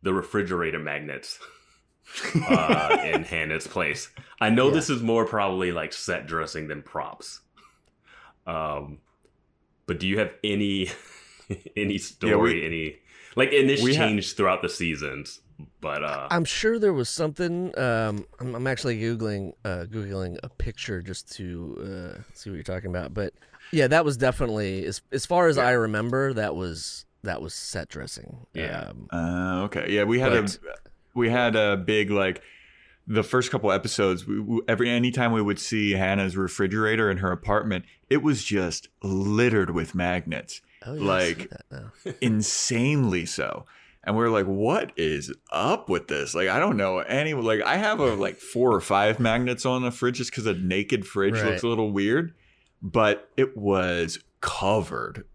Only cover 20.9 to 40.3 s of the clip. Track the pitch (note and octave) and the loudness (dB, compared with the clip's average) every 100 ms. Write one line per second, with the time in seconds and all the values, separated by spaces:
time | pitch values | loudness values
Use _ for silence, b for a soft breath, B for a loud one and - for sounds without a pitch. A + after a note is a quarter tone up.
20.9 | F#2+ F2+ F#2 - - F#2 F2 E2+ - - | -6 -6 -12 -12 -12 -10 -8 -10 -10 -10
21.9 | F#2+ F2+ - A2 - - F#2 - F#2 F#2 | -10 -12 -14 -18 -18 -12 -10 -6 -6 -4
22.9 | F2+ D#2 F#2+ G2 - B B B D#3+ C3 | -6 -4 -4 -6 -6 B B B 2 4
23.9 | D#3 D#3 C3 C3 B2 B2+ G#2+ G2+ F#2+ E2+ | 6 4 2 2 2 -2 0 -2 -2 -4
24.9 | G#2 _ C3+ - F3 E3+ C#3 B2 B2 A2+ | -6 _ -6 0 4 6 6 4 4 2
25.9 | G#2+ A2+ C3 C3+ A#2+ G#2 D#2 F#2 E2 - | 0 0 0 0 0 -2 -2 -4 -6 -10
26.9 | - - _ G#2 D#2 C#2+ - - G2 D#2 | -12 -18 _ -6 -6 -6 -10 -8 -8 -8
27.9 | - - - - B2 A#2+ E2+ D#2+ F2 - | -10 -12 -12 -14 -18 -14 -8 -6 -6 -8
28.9 | G1+ - F2 E2 F2 F#2 F#2 G2 F#2+ - | -12 -8 -4 -2 0 -2 -2 -2 -4 0
29.9 | G2+ G2+ A#2+ C3 A#2+ G#2 F#2 - - - | 2 4 4 4 4 2 -4 -12 -14 -16
30.9 | - _ - A#2 A#2+ A#2+ A2 G#2 G2+ F2+ | -20 _ 0 2 4 4 4 4 2 2
31.9 | G#2+ G2+ G2+ F#2+ F#2 B B B B B | 2 4 2 2 0 B B B B B
32.9 | B - A2 G#2+ B2+ A#2+ G2+ G#2 G2 A2 | B -2 0 2 2 0 0 2 2 0
33.9 | - G2 F#2 F#2 G#2 G#2+ A2+ - A2 A#2+ | 2 2 2 -2 -4 0 -2 0 2 2
34.9 | A#2+ B2 B2 A#2+ A2+ G2+ G2 - A2 G#2 | 2 2 2 2 2 2 0 -2 0 2
35.9 | G2 F#2+ G2 F#2+ F2+ F#2+ - G2 G#2 G#2+ | 2 2 2 0 0 -4 0 0 2 2
36.9 | A2 A2 F#2+ F#2+ F2+ - G#2 A2 F#2 - | 2 2 2 0 -2 0 0 2 -4 -6
37.9 | b _ C#3+ D3 C3 - G2+ F2+ E2 - | b _ 2 2 0 0 0 0 -4 -10
38.9 | _ G2 F#2+ G2 G#2 A#2+ A2 F2+ E2 D#2+ | _ -4 -2 0 4 4 4 2 0 -2
39.9 | F2+ F2+ F2+ E2+ | -2 0 -2 -4